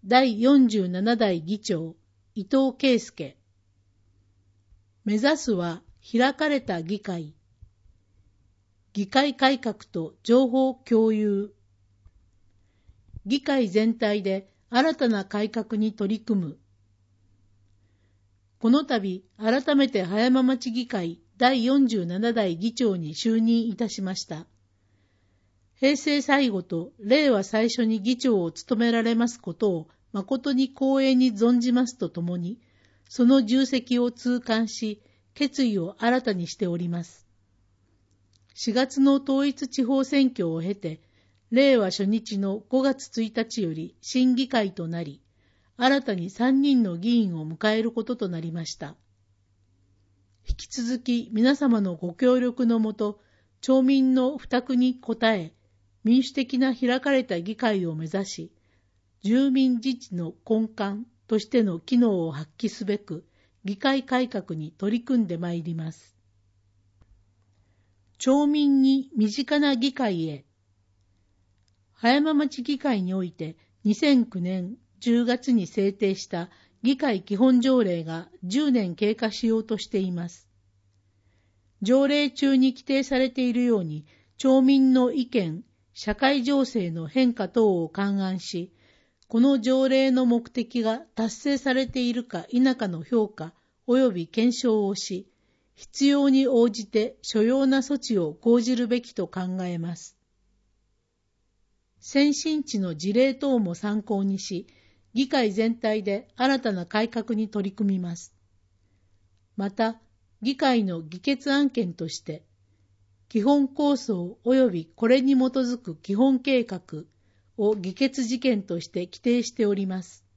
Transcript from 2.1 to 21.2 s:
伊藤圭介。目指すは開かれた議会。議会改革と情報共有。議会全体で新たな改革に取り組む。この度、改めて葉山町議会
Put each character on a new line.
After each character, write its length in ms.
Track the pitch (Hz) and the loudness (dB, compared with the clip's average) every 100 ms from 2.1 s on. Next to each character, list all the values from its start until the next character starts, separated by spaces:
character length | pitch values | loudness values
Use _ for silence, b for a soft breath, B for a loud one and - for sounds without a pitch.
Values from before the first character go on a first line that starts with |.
| _ _ | _ _
伊 80 | - | -12
藤 340 | 190 269 269 262 | 0 2 2 0
圭 220 | 269 240 | 2 2
介。 400 | - - 143 - _ _ _ _ _ _ _ _ _ _ _ _ _ _ _ _ | -2 -16 -16 -16 _ _ _ _ _ _ _ _ _ _ _ _ _ _ _ _
目 100 | - | -2
指 220 | 208 269 311 | 0 2 0
す 160 | - | 0
は 280 | 196 175 165 _ _ - | -2 -2 -8 _ _ -6
開 240 | 226 262 | 0 0
か 140 | 277 302 | 0 -2
れ 120 | 285 | -2
た 220 | 254 175 | -4 -8
議 160 | 165 202 | -6 -8
会。 380 | 202 175 151 - _ _ - _ _ _ _ _ _ _ _ _ _ _ _ | -6 -10 -10 -18 _ _ -20 _ _ _ _ _ _ _ _ _ _ _ _
議 140 | - 196 | -8 -2
会 300 | 269 285 - | 0 0 2
改 240 | 262 269 | 0 0
革 160 | 233 202 | -4 -8
と 320 | - 180 160 _ | -10 -8 -8 _
情 240 | - 240 269 | 2 4 4
報 260 | 254 262 254 | 2 0 -2
共 280 | - 226 220 | 0 2 2
有。 420 | 220 208 202 202 _ _ _ _ _ - _ _ _ _ _ _ _ _ - _ - | 2 0 -2 -4 _ _ _ _ _ -20 _ _ _ _ _ _ _ _ -20 _ -18
議 160 | 196 269 | -4 -4
会 280 | 294 277 226 | 0 0 0
全 260 | 190 220 | 0 0
体 260 | 226 214 208 | 0 -2 -2
で 280 | 196 190 196 b b | -2 -4 -6 b b
新 280 | 233 311 - | 0 0 2
た 120 | 254 | 0
な 160 | 214 | 0
改 260 | 196 208 214 | -2 -4 -4
革 260 | 226 220 214 | -4 -6 -2
に 160 | 214 | -4
取 260 | 214 202 220 | -2 -4 -4
り 20 | |
組 220 | - 202 | -2 -2
む。 160 | 165 - _ _ _ _ _ _ _ _ _ _ _ _ _ _ _ _ _ _ _ _ | -2 -10 _ _ _ _ _ _ _ _ _ _ _ _ _ _ _ _ _ _ _ _
こ 120 | 226 | 2
の 140 | 269 | 2
度、 400 | 294 240 196 185 - _ | 2 -2 -2 -8 -12 _
改 380 | 220 254 269 277 | 0 0 2 2
め 120 | 269 | 2
て 140 | 226 | 0
葉 160 | 175 202 | -2 0
山 240 | 247 254 | 2 4
町 300 | 254 262 254 | 2 0 -4
議 160 | 233 240 | -6 -6
会 320 | 208 170 170 | -6 -6 -10